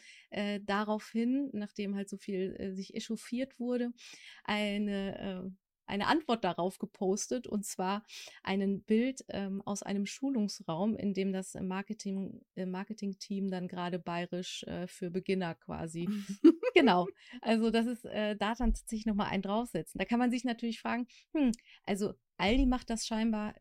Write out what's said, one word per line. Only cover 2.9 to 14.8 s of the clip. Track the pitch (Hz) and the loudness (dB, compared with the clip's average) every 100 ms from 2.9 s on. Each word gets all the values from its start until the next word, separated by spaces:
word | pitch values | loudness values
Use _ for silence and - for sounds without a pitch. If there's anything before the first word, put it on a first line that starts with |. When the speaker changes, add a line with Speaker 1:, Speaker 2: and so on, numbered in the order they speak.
| - | -8
Speaker 1:
echauffiert | - 226 - 240 269 - | -6 -6 -4 -4 -4 -4
wurde, | 240 247 240 240 - - - - - | -2 0 -2 -6 -16 -20 -20 -10 -2
eine, | 208 208 202 208 196 196 - | 0 0 0 0 -2 -2 -4
äh, | 196 185 185 190 _ _ - | -6 -6 -10 -12 _ _ -4
eine | 202 - | 0 4
Antwort | 311 320 233 180 | 2 2 0 0
darauf | 170 180 - | 0 -2 -2
gepostet, | 196 - 185 208 - 247 - | -8 -2 0 0 0 -4 -2
und | 208 196 | -4 -4
zwar | - 185 202 - - - - | -4 -2 -2 -6 -16 -18 -10
ein | - 196 196 196 | -2 2 2 0
Bild, | - 220 254 262 - | 2 4 4 -2 -6
ähm, | - 196 196 - | -6 -4 -4 -4
aus | 196 | -4
einem | - 202 196 | -2 -2 -2
Schulungsraum, | - 269 269 208 - 202 160 208 214 | -2 -2 0 0 -2 -4 0 0 0
in | 202 | 0
dem | 190 196 | 0 0
das | 190 185 - | -2 -4 -6
Marketing, | 190 185 202 214 202 190 190 - - - | -4 -4 -6 -8 -4 -4 -6 -10 -14 -8
äh, | 185 | -6
Marketingteam | 185 196 214 202 190 - 196 196 | -6 -8 -6 -6 -6 -6 -2 -2
dann | 185 180 | -2 -4
gerade | 180 175 175 | -4 -4 -4
bayerisch, | 175 170 175 180 185 - | -4 -4 -4 -4 -6 -8
äh, | - 175 | -8 -8